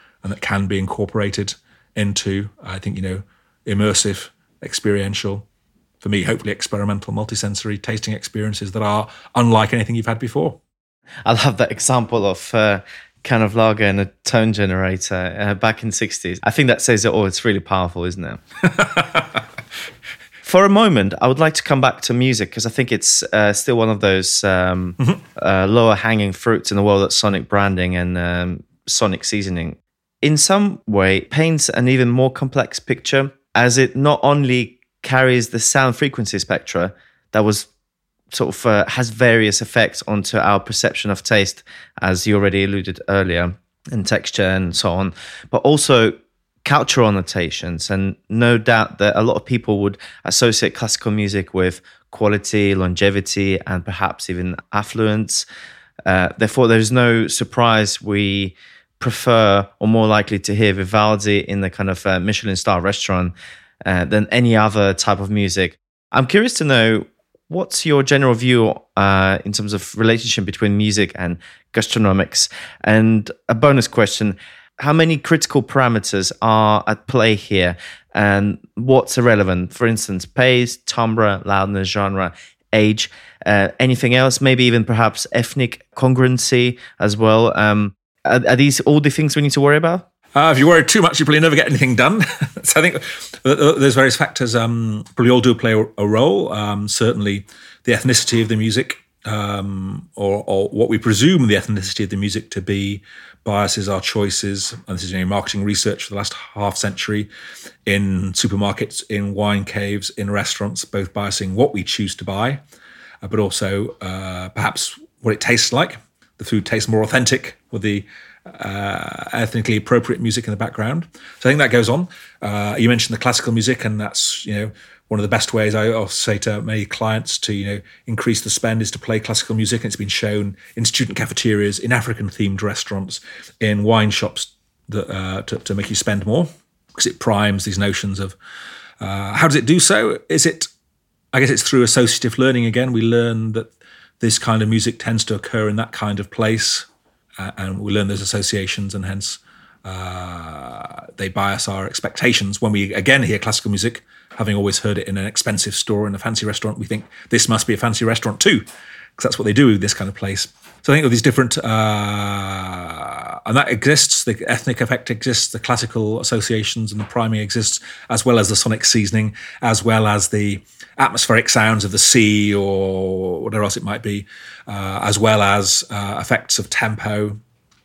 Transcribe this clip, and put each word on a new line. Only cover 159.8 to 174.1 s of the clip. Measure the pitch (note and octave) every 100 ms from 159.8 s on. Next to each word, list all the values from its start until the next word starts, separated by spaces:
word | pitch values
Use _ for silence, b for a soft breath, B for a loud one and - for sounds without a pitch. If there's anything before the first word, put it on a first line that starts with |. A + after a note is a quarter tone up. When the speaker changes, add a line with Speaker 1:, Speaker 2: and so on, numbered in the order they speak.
Speaker 1:
this | G2+
kind | - F#2+
of | -
place. | G2 G2 - b b b
So | -
I | C#3+
think | C#3+
of |
these | A#2
different, | C3 A#2+ B2+ -
uh, | A2 A2 A2 G#2 G2+ G#2 G2+ G2+ G2 G2 F#2 F#2 F2 - - C#2 - - -
and | A#2+
that | -
exists, | C3+ C3+ D3 - -
the | - G2 -
ethnic | A#2+ - A#2+
effect | A#2+ C3 -
exists, | A2 - A#2 -
the | G#2+
classical | - A#2+ A2+ A#2 G#2+ A2
associations | - A#2 - A2 G#2+ A#2+ A2
and | G2+
the | G#2
priming | B2 A2+ A2
exists, | G#2 A#2 G#2+ - B B B
as | A#2 B2+
well | A#2
as | G2+
the | G#2+
sonic | A#2+ A2 -
seasoning, | A#2+ G2+ G#2+ G#2+ B B B
as | A#2+ A2
well | G#2+ A2 G#2+
as | G#2 G2
the | G#2 G#2 G2+ B B B -
atmospheric | C3+ G2 - A2+ -
sounds | - A2 A2
of | G2+
the | G2
sea | - B2+ G#2+ G#2 G#2
or | G2+ G2 G2 F#2+ F#2+ F#2+ F#2 F#2 E2+
whatever | A2 G#2+
else | G2+ A2+
it |
might | A2 G#2+
be, | G#2+